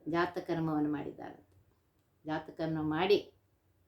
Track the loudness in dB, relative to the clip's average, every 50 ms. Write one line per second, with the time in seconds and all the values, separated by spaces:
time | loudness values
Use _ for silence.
0 | -6 0 2 2 2 2 0 -4 -4 -2 -2 0 0 0 2 2 2 0 0 -2
1 | -6 -8 -10 -10 -12 -14 -14 -16 -20 _ _ -20 _ _ _ _ _ _ _ _
2 | _ _ _ _ -8 -4 -4 -4 -4 -6 -6 -4 -2 -2 0 0 0 0 0 2
3 | 4 6 6 4 4 0 -12 _ _ _ _ _ _ _ _ _ _